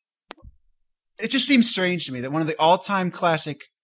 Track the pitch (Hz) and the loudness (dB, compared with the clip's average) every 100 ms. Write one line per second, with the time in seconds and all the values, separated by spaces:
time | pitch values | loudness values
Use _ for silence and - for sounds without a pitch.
0 | _ _ - - - _ _ _ _ _ | _ _ -20 -20 -20 _ _ _ _ _
1 | _ - 220 262 - 262 226 - 180 175 | _ -10 -2 0 4 4 4 0 0 -2
2 | 139 127 131 156 160 151 160 185 - 196 | -6 -8 -6 -4 -4 2 4 2 0 -2
3 | 180 - 175 160 151 143 - _ | -4 -2 -2 0 -4 -10 -16 _